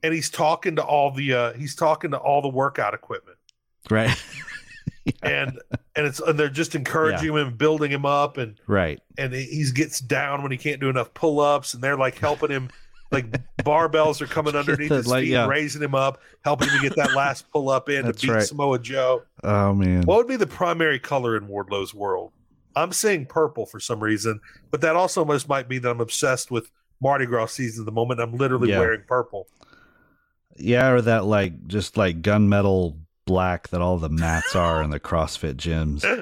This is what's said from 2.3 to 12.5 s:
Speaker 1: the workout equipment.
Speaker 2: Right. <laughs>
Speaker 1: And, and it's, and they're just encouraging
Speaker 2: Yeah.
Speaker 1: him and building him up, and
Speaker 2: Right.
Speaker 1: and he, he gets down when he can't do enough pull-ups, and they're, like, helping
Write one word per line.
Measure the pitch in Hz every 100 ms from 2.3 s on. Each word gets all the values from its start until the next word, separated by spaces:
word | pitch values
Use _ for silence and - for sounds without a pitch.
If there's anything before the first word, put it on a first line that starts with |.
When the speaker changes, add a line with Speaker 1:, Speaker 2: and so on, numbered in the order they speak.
| 143
Speaker 1:
the | 143
workout | 131 135 139 107
equipment. | 104 - 101 - 87 _ _ _ _ -
Speaker 2:
Right. | 110 113 123 -
<laughs> | - - - - - - - - -
Speaker 1:
And, | - 143 139 131 - - _
and | -
it's, | 147 135
and | 165 151
they're | 147
just | 135 160
encouraging | 156 131 165 156 156 160
Speaker 2:
Yeah. | 151
Speaker 1:
him | 143
and | 117
building | 151 156 147
him | 139
up, | 139 143 143 143
and | 117 104 -
Speaker 2:
Right. | 101 85 73 _ -
Speaker 1:
and | 135
he, | 127
he | 131 151 143
gets | 127 151 -
down | 123 139 143 143
when | 143
he | 135
can't | 151 139
do | 135
enough | 131 117
pull-ups, | - 165 147 147 147 139
and | 123
they're, | 131 143
like, | 131 -
helping | 151 147 151